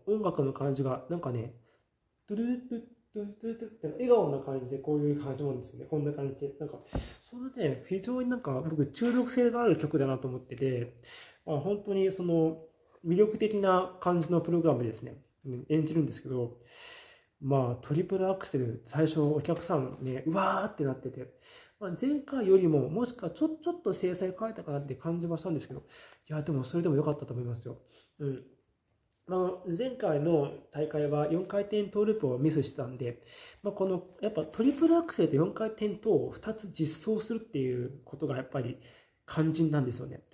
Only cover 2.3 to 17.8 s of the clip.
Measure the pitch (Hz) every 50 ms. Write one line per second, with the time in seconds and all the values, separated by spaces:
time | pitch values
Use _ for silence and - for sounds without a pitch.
2.3 | 208 208 233 240 247 240 247 - 240 226 226 - - _ _ _ - 208 208 202
3.3 | 208 - - 226 226 226 233 214 - - - 151 - - 247 247 240 226 180 147
4.3 | 139 135 - - 135 135 127 123 139 135 - 151 151 147 147 147 143 147 147 139
5.3 | 131 135 147 143 131 123 - - - 123 - - - 151 143 147 147 147 139 135
6.3 | - - 143 139 - - 156 147 - - - - - - - - - - - -
7.3 | - 247 254 262 254 254 190 147 131 117 - - 185 190 190 240 254 254 254 247
8.3 | 254 240 - - 135 127 156 160 160 151 139 - - - 233 240 240 254 240 247
9.3 | - 247 247 240 233 240 240 226 165 156 - 151 - 151 135 135 131 127 - 131
10.3 | 127 123 - - 131 117 131 135 127 120 120 120 - - - - - - - -
11.3 | - _ _ - 160 139 139 185 208 202 202 208 196 196 190 190 185 - 180 175
12.3 | 170 165 160 160 160 - - - _ _ _ _ _ _ - 165 170 185 214 214
13.3 | 214 - 220 214 214 202 196 190 185 180 185 - - - - 180 180 175 160 143
14.3 | 175 165 - - 170 170 160 160 139 120 120 113 107 - - - - - - _
15.3 | _ _ - 139 127 123 131 - 147 160 156 151 156 165 151 131 120 - - 131
16.3 | 127 123 120 117 - - - - - - - - - - - - - - _ _
17.3 | _ _ 143 135 139 135 127 123 123 -